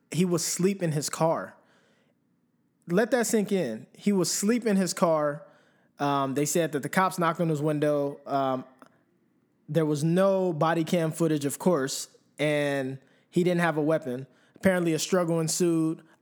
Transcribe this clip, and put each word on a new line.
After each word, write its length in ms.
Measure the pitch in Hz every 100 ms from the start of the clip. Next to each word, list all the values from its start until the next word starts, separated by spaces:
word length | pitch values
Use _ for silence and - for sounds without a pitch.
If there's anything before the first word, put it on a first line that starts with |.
| -
He 140 | 151 185
was 200 | 170 -
asleep 380 | - 185 196
in 80 | 170
his 180 | 147 -
car. 460 | - 165 127 95 - _ _ _ _ _ _ _ _ _ _ _ _ -
Let 240 | 180 233
that 160 | 240 220
sink 240 | 220 196
in. 340 | 190 131 110 -
He 180 | - 208
was 180 | 196 160
asleep 360 | - 202 240 226
in 100 | 196
his 180 | 180
car. 500 | - 175 156 147 147 - _ _ _ _ -
Um, 340 | 143 139 135
they 120 | 131 147
said 260 | 180 160
that 120 | 143
the 60 | 143
cops 300 | 190 185 180
knocked 200 | 170 165
on 80 | 165
his 140 | 147
window. 580 | 156 151 147 147 143 - 113
Um, 400 | 139 135 131 123 - - _ _ _ _ _ _ _ -
there 160 | 165 156
was 180 | 147
no 480 | 165 175 196 190 185
body 320 | 156 160 170
cam 280 | 160 175 160
footage, 340 | 160 165 151 139
of 140 | -
course, 480 | 185 156 135 - - _ _ -
and 580 | 151 147 143 139 131 135 _ _ _
he 140 | 175
didn't 180 | 180 175
have 160 | 170 156
a 40 |
weapon. 460 | 151 156 135 127 135 _ _ -
Apparently, 380 | 190 180 170
a 60 | 156
struggle 400 | - 185 165 165
ensued. 640 | 160 - 175 165 160 165 - _